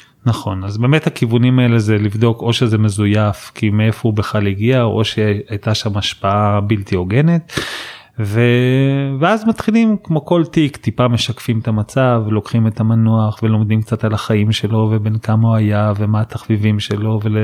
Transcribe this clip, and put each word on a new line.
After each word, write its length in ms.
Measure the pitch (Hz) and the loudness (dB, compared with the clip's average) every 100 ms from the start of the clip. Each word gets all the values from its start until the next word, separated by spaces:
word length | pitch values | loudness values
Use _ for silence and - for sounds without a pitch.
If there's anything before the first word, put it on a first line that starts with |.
| - _ 123 | -14 _ -2
נכון, 380 | 110 - 95 | -2 -4 -6
אז 140 | 95 104 | -6 -2
באמת 300 | 123 156 156 | 2 2 0
הכיוונים 520 | - 117 117 123 127 | -2 0 2 4 4
האלה 200 | 120 117 | 2 2
זה 180 | 107 107 | 2 2
לבדוק 440 | 104 107 117 113 | 0 0 0 0
או 120 | 117 | -2
שזה 240 | 117 120 107 | 0 0 2
מזויף, 720 | 107 98 104 104 104 - - - | 2 2 0 2 0 -2 -10 -4
כי 140 | 110 | -2
מאיפה 380 | 107 110 - 120 | 2 0 0 -2
הוא 40 | |
בכלל 340 | 107 - 107 101 | 0 -2 -2 -2
הגיע, 360 | 98 113 131 | 0 0 2
או 200 | 113 101 107 | 2 0 -2
שהייתה 680 | - 107 104 - 104 110 107 | 0 0 -2 -4 -6 -2 -2
שם 220 | 110 101 | -2 -4
השפעה 640 | - - 98 104 104 104 | -4 -4 -2 2 2 0
בלתי 340 | 101 107 98 92 | 0 -2 -2 -4
הוגנת. 640 | 90 117 160 170 - - - - - - - - | 0 0 2 0 -2 -10 -10 -12 -14 -18 -16 -8
ו-, 960 | 101 110 120 120 127 131 135 139 139 135 | -2 2 2 2 2 2 2 0 -2 -2
ואז 260 | 165 220 220 | 0 0 0
מתחילים, 500 | 214 - 220 226 208 | -2 0 2 2 0
כמו 220 | - 156 - | -2 -4 0
כל 200 | 175 147 | 0 2
תיק, 320 | 165 143 - | 0 0 -2
טיפה 300 | - - 123 | -6 0 2
משקפים 520 | 120 - - - 110 | 2 -2 -6 -4 -2
את 80 | 113 | -2
המצב, 560 | 107 101 139 131 120 107 | -2 -2 0 2 2 0
לוקחים 400 | 107 - 117 110 | -2 0 0 0
את 120 | 107 | 0
המנוח 600 | 110 113 113 113 110 - | 2 2 4 2 0 -2
ולומדים 380 | 110 110 104 110 | 0 0 2 0
קצת 220 | 107 110 | 0 -2
על 100 | 110 | -2
החיים 380 | 104 - 107 107 | -2 0 0 2
שלו, 380 | 110 104 110 110 | 0 0 0 0
ובין 260 | 110 107 110 | 0 -2 -2
כמה 300 | - 110 113 | 0 2 2
הוא 80 | 113 | 2
היה, 380 | 107 104 107 101 | 2 0 0 0
ומה 240 | 104 107 | 0 0
התחביבים 580 | 113 - - 110 107 104 | -2 -8 -4 0 0 0
שלו, 400 | - 104 110 110 | -2 -4 -2 -2
ול-, 140 | 107 107 | -2 -2